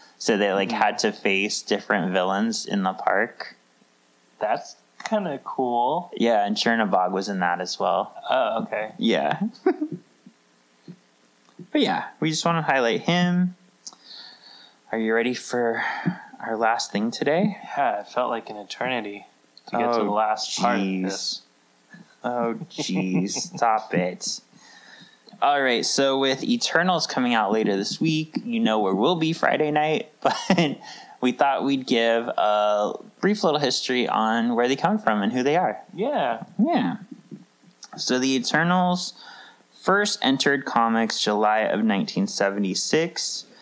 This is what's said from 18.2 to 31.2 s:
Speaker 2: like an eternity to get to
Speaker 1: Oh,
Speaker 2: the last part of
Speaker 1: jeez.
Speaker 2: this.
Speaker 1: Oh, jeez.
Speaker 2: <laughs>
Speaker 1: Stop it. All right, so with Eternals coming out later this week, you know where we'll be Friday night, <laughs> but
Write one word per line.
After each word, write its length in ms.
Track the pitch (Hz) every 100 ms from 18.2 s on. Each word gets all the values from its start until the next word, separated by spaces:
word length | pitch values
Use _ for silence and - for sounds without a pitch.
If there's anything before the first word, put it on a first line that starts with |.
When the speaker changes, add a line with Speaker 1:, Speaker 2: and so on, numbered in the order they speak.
| 120
Speaker 2:
like 180 | 113 -
an 80 | 104
eternity 720 | 98 - 123 123 104 101 - _ _ - -
to 100 | 117
get 160 | 120
to 60 | 117
Speaker 1:
Oh, 40 | 104
Speaker 2:
the 40 |
last 480 | 107 110 110 - -
part 200 | 120 98
of 60 | 95
Speaker 1:
jeez. 180 | 92
Speaker 2:
this. 380 | 95 95 - - - _ _ _ _ - - _
Speaker 1:
Oh, 320 | 120 123 117 113 -
jeez. 580 | - - 92 92 90 98
Speaker 2:
<laughs> 260 | - - -
Speaker 1:
Stop 380 | 117 110 -
it. 480 | 87 90 90 - - _ - - - - - - _ - -
All 200 | 139 143
right, 240 | 131 117 -
so 340 | - 139 135
with 240 | 135 135
Eternals 640 | - 120 - 165 180 165 -
coming 260 | 135 123
out 180 | 113 101
later 260 | 110 107 98
this 240 | 107 -
week, 400 | 160 156 156 -
you 160 | 240 233
know 200 | 113 107
where 160 | 95 95
we'll 200 | 139 170
be 160 | 160
Friday 400 | 160 - 135 151
night, 380 | 151 156 156 - _
<laughs> 60 |
but 580 | - - - 180 156 - - - - -